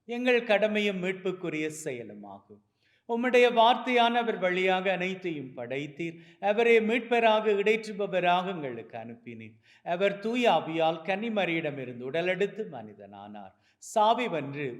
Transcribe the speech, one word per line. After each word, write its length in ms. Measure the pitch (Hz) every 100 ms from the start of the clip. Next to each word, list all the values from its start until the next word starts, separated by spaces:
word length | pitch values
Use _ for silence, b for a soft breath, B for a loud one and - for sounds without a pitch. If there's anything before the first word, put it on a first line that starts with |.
| -
எங்கள் 400 | 240 254 240 233
கடமையும் 500 | 202 214 214 208 190
மீட்புக்குரிய 640 | 180 185 196 180 170 156 156 156
செயலுமாகும். 760 | 151 123 110 104 101 98 - 104 _ _ _ _ -
உம்முடைய 320 | 233 247 247 240 226
வார்த்தையான 600 | 226 240 254 247 233 240
அவர் 180 | 226 196 185
வழியாக 400 | 180 185 185 190 180
அனைத்தையும் 540 | 180 185 185 151 131 127
படைத்தீர். 580 | 120 135 147 151 170 165 B B 196
அவரே 260 | 214 233 226 214
மீட்பராக, 560 | 247 240 233 226 214 214 202
இடைற்றுபவராக 840 | 202 226 220 202 196 180 175 180 185 180
எங்களுக்கு 420 | 139 117 - 117
அனுப்பினீர். 520 | 117 117 123 113 110 110 b b 175
அவர் 300 | 175 202 202
தூய 320 | 220 247 233 165
ஆவியால் 420 | 160 160 160 165 165
கன்னிமரியிடமிருந்து 1000 | 190 233 208 175 165 147 139 123 120 127
உடலெடுத்து 540 | 160 180 180 202 202 196 135
மனிதனானார். 800 | 107 104 98 101 104 104 95 _ _ _
சாவி 440 | - 220 214 233 233 160
வென்று 320 | 139 139 139 117